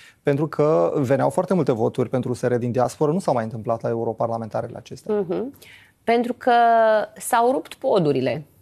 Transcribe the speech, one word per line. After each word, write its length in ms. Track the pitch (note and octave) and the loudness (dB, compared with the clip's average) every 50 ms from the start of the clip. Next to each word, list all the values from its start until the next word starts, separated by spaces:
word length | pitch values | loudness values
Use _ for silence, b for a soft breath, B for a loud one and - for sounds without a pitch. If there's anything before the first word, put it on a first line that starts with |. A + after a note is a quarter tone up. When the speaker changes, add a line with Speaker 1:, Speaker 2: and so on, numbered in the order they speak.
| B B B B | B B B B
Speaker 1:
Pentru 260 | _ D3 C#3+ C#3 D#3+ D3+ | _ 0 0 0 0 -2
că 440 | - - D3 D3+ D#3+ E3+ E3+ E3+ D#3+ | 0 2 2 4 4 2 2 2 0
veneau 340 | D#3 C3+ A#2 C#3 B2 B2+ C#3 | 0 0 2 2 2 2 2
foarte 240 | - F#3 F3+ - G3 | 0 0 0 0 0
multe 180 | F3 C3+ C#3+ | 2 2 2
voturi 360 | B2+ G#2+ A#2 A#2+ - - A#2+ A2 | 0 0 0 0 0 -2 -2 -2
pentru 220 | - B2+ A#2+ B2+ | -2 -2 -2 -4
U 40 | A#2+ | -4
S 80 | - | -4
R 120 | - A#2+ B2 | -2 -2 0
din 160 | A#2+ A#2+ B2 | 0 -2 -2
diasporă, 420 | G#2+ B2+ B2 B2 - - D#3+ D3 | 0 0 0 -2 0 0 0 0
nu 60 | D#3+ G3 | 0 0
s-a 140 | - E3+ | 0 0
mai 120 | C#3 A#2+ A2+ | -2 -2 -2
întâmplat 380 | A2 A#2+ A2+ G#2 A#2 A2+ A2+ | -4 -8 -8 -6 -4 -4 -4
la 60 | - A#2+ | -2 -4
europarlamentarele 880 | A#2 A#2 A#2 A2+ G#2 - B2 A2+ A2+ A2+ A2+ G2+ - A#2 A#2+ A#2+ G#2+ | -4 -2 -4 -4 -4 -2 -2 -2 -2 -6 -6 -6 -6 -6 -6 -8 -10
acestea. 380 | G#2 - - - C#3+ - - G#3+ | -14 -16 -16 -18 -12 -6 -4 -4
Speaker 2:
Mhm. 400 | G#3 F#3+ D#3+ F3 F3+ A3 C#4 - B B B B B B B B _ _ | -2 -2 -4 -4 -6 -6 -8 -12 B B B B B B B B _ _
Pentru 280 | A3+ A#3 A#3+ A#3 A#3+ | 0 0 2 0 -2
că 200 | - - - B3+ A#3+ A#3+ A#3 A#3 A#3 A3+ A3 A3 G#3+ G#3+ - - - | -6 -2 0 2 4 4 4 4 4 4 4 4 4 2 0 -4 -8
s-au 340 | - - - B3 A#3 A#3 A#3+ | -12 -4 0 2 2 2 2
rupt 240 | C4+ D#4+ - - - | 0 0 -4 -8 -12
podurile. 720 | - - C4 - F#3+ D#3+ D3 C3+ C3 B2 B2+ A2+ D#3 D3 - _ _ | -6 -2 0 2 2 2 2 0 0 0 -2 -2 -4 -8 -12 _ _